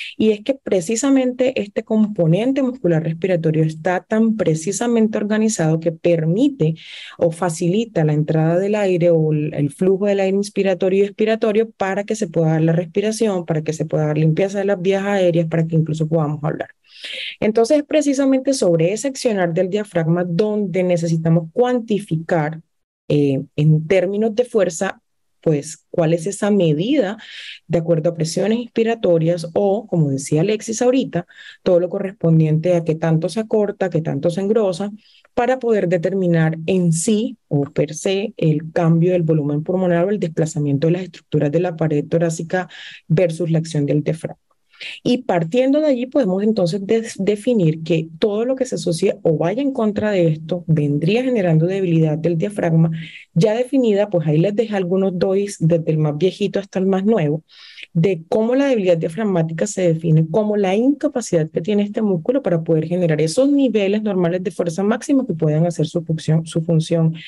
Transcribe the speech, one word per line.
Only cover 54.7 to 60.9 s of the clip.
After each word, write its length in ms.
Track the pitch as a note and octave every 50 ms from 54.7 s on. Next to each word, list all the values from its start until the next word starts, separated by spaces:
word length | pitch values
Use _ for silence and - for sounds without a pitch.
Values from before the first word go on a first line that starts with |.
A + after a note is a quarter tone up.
| G#3
algunos 420 | G3 F#3 E3+ F#3+ F#3+ F#3+ G3 F3+
dois 400 | F3 G3+ G3 F#3+ G3+ G3+ G3+ - -
desde 320 | D#3+ D#3+ E3+ E3 D#3 D#3+
el 60 | D#3
más 200 | D#3 D3+ D3 D3
viejito 420 | D3 F#3 F#3 - - G3+ F#3+ - G3+
hasta 200 | G3 - - F#3+
el 80 | F#3+
más 180 | F#3+ F#3 F#3+ F#3+
nuevo, 380 | G#3+ A3+ F#3+ D#3 C#3+ D3+ D#3+ - _ - - - - - - - - -
de 300 | E3 D#3+ G3 F#3 D#3+ D#3+ -
cómo 260 | - A3 A3+ A#3+ B3+
la 100 | C#4 C#4
debilidad 300 | C#4 B3 G#3+ F#3 F3+ E3+
diafragmática 720 | D#3+ F#3 E3+ D#3+ A3 A3 G3 F#3 E3 D#3+ E3 E3 D#3+ G#3
se 260 | G#3 - F#3+ F#3 E3 D#3+
define 340 | D#3+ E3+ E3 D#3 D#3+ D#3+ D#3
como 280 | D#3+ A3 G#3+ G#3+ G#3
la 180 | G#3 G3 F#3 F#3+
incapacidad 720 | A3 B3 C#4